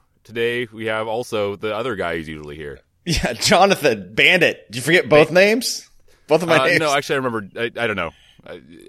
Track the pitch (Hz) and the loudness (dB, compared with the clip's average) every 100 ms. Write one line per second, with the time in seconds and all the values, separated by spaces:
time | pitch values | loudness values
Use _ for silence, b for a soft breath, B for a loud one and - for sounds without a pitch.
0 | _ _ - 117 117 120 117 110 110 110 | _ _ -12 -4 -4 -4 -8 -8 -6 -4
1 | 110 113 123 110 101 98 107 107 127 95 | -4 -6 -4 -4 -4 -4 -6 -4 -6 -4
2 | 87 85 78 78 73 76 73 67 _ _ | -4 -6 -8 -12 -14 -14 -16 -16 _ _
3 | 175 151 131 117 - 175 196 190 143 107 | -4 -4 -2 -2 2 4 4 4 0 0
4 | 90 110 143 180 139 - - 117 123 175 | -4 2 4 6 2 0 -10 -8 2 2
5 | 131 151 151 165 202 233 - - - _ | 6 4 6 4 4 2 -2 -8 -12 _
6 | _ _ - 156 170 156 151 170 156 139 | _ _ 0 0 4 2 4 2 2 0
7 | - 143 131 113 95 113 117 113 117 98 | -2 -2 -2 -6 -8 -8 -6 -4 -4 -4
8 | 82 - b b - 85 65 85 | -6 -10 b b -18 -18 -20 -20